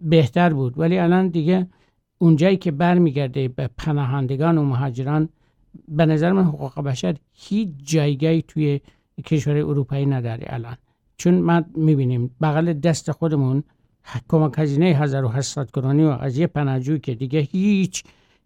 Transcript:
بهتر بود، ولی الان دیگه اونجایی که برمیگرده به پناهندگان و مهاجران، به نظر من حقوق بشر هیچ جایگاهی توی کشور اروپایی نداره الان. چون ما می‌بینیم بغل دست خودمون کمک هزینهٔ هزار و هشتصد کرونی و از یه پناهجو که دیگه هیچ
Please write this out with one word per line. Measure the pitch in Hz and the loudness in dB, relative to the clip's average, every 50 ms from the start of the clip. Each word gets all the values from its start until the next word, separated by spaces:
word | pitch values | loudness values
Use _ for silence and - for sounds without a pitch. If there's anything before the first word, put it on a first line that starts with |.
بهتر | 180 156 165 165 151 123 - 175 175 175 156 | -2 2 4 4 4 2 2 2 2 2 2
بود، | 139 135 123 127 147 | 0 -2 -2 -2 -2
ولی | 160 165 175 185 | 0 0 2 2
الان | 175 170 175 185 190 185 | 2 2 4 2 2 0
دیگه | 165 170 151 160 185 190 180 180 _ _ _ _ _ _ _ _ _ - | 0 0 0 2 2 2 0 -4 _ _ _ _ _ _ _ _ _ 2
اونجایی | 180 165 160 143 160 190 196 190 | 4 6 6 6 4 2 2 2
که | - 180 | 0 -4
برمیگرده | 151 139 175 170 180 180 175 160 131 147 143 127 123 143 131 127 | -2 0 2 2 4 4 4 2 2 0 -4 -4 -4 -4 -4 -4
به | 127 - 139 127 _ - | -4 -4 -6 -8 _ -6
پناهندگان | - 156 151 143 143 123 131 143 135 123 139 131 151 165 165 156 | -4 -4 -2 -2 -2 -2 -2 -2 -2 -4 -2 -2 0 2 2 2
و | 147 | 2
مهاجران، | 139 131 120 135 139 120 120 135 135 147 156 156 156 _ _ _ _ _ _ _ _ - - - - | 0 0 -2 -2 -4 -4 -6 -4 -2 -2 -2 -2 -2 _ _ _ _ _ _ _ _ -20 -20 -16 -6
به | 156 147 165 | -2 0 2
نظر | 156 156 151 156 175 | 2 2 2 2 2
من | 190 196 190 | 2 2 2
حقوق | 170 147 143 143 135 - - | 2 0 -2 -8 -10 -8 -6
بشر | 147 143 131 127 - 180 165 139 _ _ _ | -4 -4 -4 -4 -2 -4 -4 -4 _ _ _
هیچ | _ - - 196 208 226 190 151 135 | _ -10 -4 -4 -2 -2 -4 -8 -12
جایگاهی | 139 - 156 160 147 147 143 131 147 160 165 165 151 _ | -8 -2 0 0 2 0 0 0 0 0 0 0 -2 _
توی | - 156 151 147 143 143 - - _ _ _ _ _ - 139 | -4 -2 -2 -2 -2 -4 -6 -12 _ _ _ _ _ -12 -6
کشور | - 165 151 - 147 147 147 | -2 -2 0 0 0 0 0
اروپایی | 151 151 147 143 135 - 139 139 139 | 0 0 0 -2 -2 -2 -2 -2 -2
نداره | 139 139 127 120 117 113 117 - - | -2 -2 -2 -4 -6 -6 -8 -10 -10
الان. | - 120 117 117 127 - _ _ _ _ _ _ _ - | -10 -10 -10 -10 -14 -18 _ _ _ _ _ _ _ -2
چون | - 175 175 180 | 2 2 2 4
ما | 170 165 170 170 160 170 - | 4 4 2 2 2 -2 -4
می‌بینیم | 160 156 156 156 139 135 123 127 120 117 127 - - | 0 2 2 4 2 2 0 0 -2 -4 -4 -4 -2
بغل | 156 156 147 151 165 170 165 | -2 0 0 0 0 -2 -2
دست | 143 139 175 160 - - - | 0 0 0 0 -2 -2 -6
خودمون | 131 - 165 165 151 143 135 131 131 139 151 _ _ _ _ _ _ _ _ - - 120 - - | -6 -2 -2 -2 0 0 0 0 0 -2 -4 _ _ _ _ _ _ _ _ -12 -12 -12 -6 0
کمک | - 156 156 151 - - | 2 2 2 2 0 -2
هزینهٔ | 156 147 139 139 170 185 165 | -2 0 0 2 2 2 2
هزار | 139 151 147 135 135 135 | 2 0 0 0 -2 -2
و | 120 | -2
هشتصد | 110 135 135 - - 147 135 - | -2 -2 -4 -4 -6 -8 -8 -6
کرونی | - 139 127 131 139 147 160 | -6 -4 -2 0 2 4 4
و | 156 | 2
از | 143 120 139 139 120 131 | 2 0 -4 -4 -2 -2
یه | 131 135 | -2 -2
پناهجو | - 147 147 139 131 131 127 135 160 151 | -2 -2 -2 -2 -2 -2 -2 -2 -4 -4
که | - - 123 | -4 -6 -8
دیگه | 110 135 127 131 156 | -6 -6 -4 -2 -2
هیچ | 143 - - 185 190 208 208 190 190 180 - - - _ _ _ _ _ _ _ _ | -2 -2 -2 -2 0 2 2 2 0 -2 -4 -8 -14 _ _ _ _ _ _ _ _